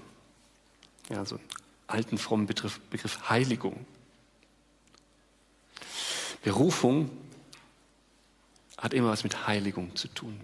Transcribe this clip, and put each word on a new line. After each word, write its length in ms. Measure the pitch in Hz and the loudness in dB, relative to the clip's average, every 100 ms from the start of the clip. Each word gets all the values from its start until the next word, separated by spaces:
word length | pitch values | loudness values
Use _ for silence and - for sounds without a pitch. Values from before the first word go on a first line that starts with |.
| - - - _ _ _ _ _ - _ - | -14 -20 -20 _ _ _ _ _ -20 _ -8
Ja, 140 | 101 | -6
so 120 | 98 110 | -4 -8
einen 80 | - - - _ - | -10 -16 -16 _ -4
alten 320 | 110 110 104 | -2 0 -2
frommen 280 | - 110 101 | 2 2 2
Begriff, 340 | 113 107 - - | 0 -4 -6 -8
Begriff 380 | 113 107 - - | -8 -6 -4 2
Heiligung. 580 | 113 131 117 - - - - - _ _ _ _ _ _ _ _ - _ _ _ _ _ _ _ - - - - - - - | 4 4 2 -2 -6 -12 -20 -20 _ _ _ _ _ _ _ _ -20 _ _ _ _ _ _ _ -18 -12 -6 -4 -4 -6 -4
Berufung 680 | 107 101 165 156 123 143 143 - - - - - - _ _ _ _ _ _ _ _ _ - - | 2 6 6 6 6 4 2 -4 -16 -20 -20 -20 -20 _ _ _ _ _ _ _ _ _ -20 -8
hat 160 | 113 | -2
immer 140 | 135 117 | 2 4
was 160 | 107 | 2
mit 220 | 101 - - | 0 -2 0
Heiligung 480 | 104 101 95 87 - | 2 0 -2 -4 -6
zu 120 | - | -6
tun. 320 | - 120 104 | -8 -10 -10